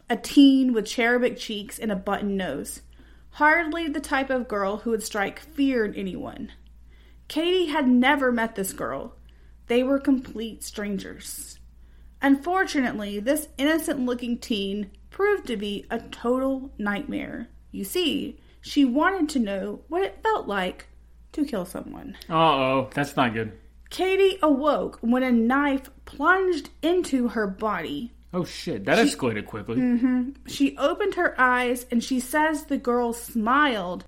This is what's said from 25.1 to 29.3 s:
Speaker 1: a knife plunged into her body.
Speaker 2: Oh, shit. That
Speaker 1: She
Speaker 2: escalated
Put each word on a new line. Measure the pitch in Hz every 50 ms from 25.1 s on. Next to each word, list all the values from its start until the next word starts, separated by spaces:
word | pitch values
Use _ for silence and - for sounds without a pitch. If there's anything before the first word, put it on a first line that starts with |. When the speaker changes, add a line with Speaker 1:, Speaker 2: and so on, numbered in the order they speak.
| 247 254
Speaker 1:
a | 262 254
knife | 240 226 226 233 262 285 294 285 269 269 - - - - -
plunged | - - - 285 339 370 381 381 370 339 285 - - - -
into | - 330 359 359 320 - 269 254 240 240
her | - 226 214
body. | 196 190 - 220 214 196 175 160 117 147 147 240 - - - - -
Speaker 2:
Oh, | - 180 160
shit. | - - - - 180 135 104 98
That | 127 160 220 233
Speaker 1:
She | 285 -
Speaker 2:
escalated | - - 233